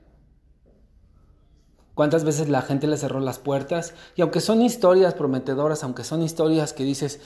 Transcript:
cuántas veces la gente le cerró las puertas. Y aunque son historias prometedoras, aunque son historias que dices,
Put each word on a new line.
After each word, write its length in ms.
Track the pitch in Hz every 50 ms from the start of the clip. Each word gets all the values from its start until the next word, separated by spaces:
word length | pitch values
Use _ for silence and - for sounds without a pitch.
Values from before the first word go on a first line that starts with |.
| _ _ _ _ _ _ _ _ _ _ _ _ _ _ _ _ _ _ _ _ _ _ _ _ _ _ _ _ _ _ _ _ _ _ _ _ _ _ - -
cuántas 240 | 151 151 160 165
veces 260 | 151 156 147 151 160 143
la 140 | 143 127
gente 240 | 123 - 139 135 151
le 100 | 151 151
cerró 220 | 135 147 131 123 135
las 220 | 135 131 120 -
puertas. 520 | - 139 139 135 131 - 175 170 165 - - - - - -
Y 80 | -
aunque 180 | 170 156 - 170
son 220 | - - 220 226
historias 520 | 247 240 - - - 180 185 190 190 175 -
prometedoras, 680 | - 147 131 131 131 131 139 135 135 147 156 156 147
aunque 220 | 143 127 123 - 117
son 180 | - 160 160
historias 500 | 165 156 160 - 156 160 160 160 151 147
que 120 | - - 131
dices, 360 | 139 135 - 151 139 - - -